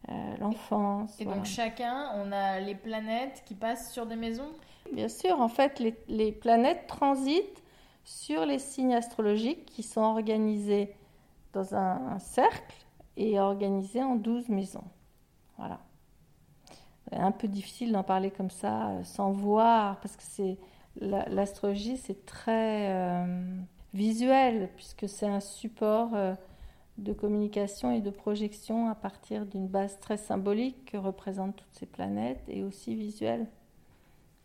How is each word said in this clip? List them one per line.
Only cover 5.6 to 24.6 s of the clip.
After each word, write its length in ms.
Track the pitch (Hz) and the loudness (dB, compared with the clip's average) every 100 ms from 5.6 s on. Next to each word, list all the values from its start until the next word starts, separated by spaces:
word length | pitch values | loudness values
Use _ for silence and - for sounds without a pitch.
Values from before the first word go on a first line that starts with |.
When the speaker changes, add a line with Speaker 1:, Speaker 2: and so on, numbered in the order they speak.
| 277 277 | 2 4
Speaker 1:
les, 160 | 226 226 - | -2 -2 -6
les 240 | 220 214 | 0 0
planètes 560 | 214 233 233 254 359 - | 0 6 8 8 4 -4
transitent 760 | - 285 269 269 320 403 - - - - _ | 2 4 4 4 2 2 -6 -20 -20 -20 _
sur 400 | - - - 302 | -18 -16 -4 0
les 140 | 320 277 | 2 0
signes 360 | - - 254 | -2 0 4
astrologiques 680 | 240 233 - 214 208 226 330 - | 4 2 0 2 4 2 -2 -6
qui 180 | - | -12
sont 160 | 220 - | -4 2
organisés 960 | 220 220 214 214 214 208 208 202 202 - - _ _ - - | 4 4 2 2 2 2 2 2 2 -6 -20 _ _ -20 -8
dans 240 | 196 190 196 | -4 -2 0
un, 280 | 190 185 - | 2 0 -2
un 100 | 196 | -6
cercle 560 | - - 320 - - - - _ - - | -2 4 4 4 -12 -20 -20 _ -18 -2
et 220 | 220 202 | 2 4
organisés 640 | 196 196 196 196 190 233 | 4 2 0 0 0 -2
en 140 | 269 247 | 0 0
douze 320 | 208 240 240 | 2 -2 0
maisons. 360 | 202 190 - 175 - - _ _ _ _ - | -2 -2 -8 -14 -18 -20 _ _ _ _ -12
Voilà. 220 | - - - - _ - - _ _ - - - - _ - | -10 -10 -14 -20 _ -20 -20 _ _ -20 -20 -20 -20 _ -10
C'est 100 | 170 | -2
un 120 | 185 | 0
peu 160 | 233 214 | 0 -4
difficile 460 | 196 - - 233 | -4 -8 -6 -2
d'en 100 | 208 | 0
parler 300 | 190 190 190 | 2 0 0
comme 180 | 190 190 | -2 -6
ça, 380 | - 202 220 220 | -4 -2 -2 -2
euh, 160 | 190 | -4
sans 260 | 180 - 196 | -8 -2 0
voir, 680 | 196 202 214 226 226 202 196 | 0 4 6 8 6 4 -2
parce 160 | 202 - | -10 -14
que 80 | |
c'est, 340 | - - 190 190 - - - - | -16 -4 -4 -4 -10 -20 -20 -8
la, 280 | 190 196 - | -2 -2 0
l'astrologie, 680 | 190 202 202 202 202 214 254 | 0 0 0 -2 0 -2 -4
c'est 300 | - 190 - | -6 -10 -10
très, 640 | - - 226 220 214 202 | -8 0 2 2 2 2
euh, 680 | 185 180 180 180 180 180 185 185 - - | 2 2 0 0 -2 -4 -6 -10 -14 -8
visuel, 720 | 196 208 220 247 262 262 226 | 0 2 4 6 8 8 4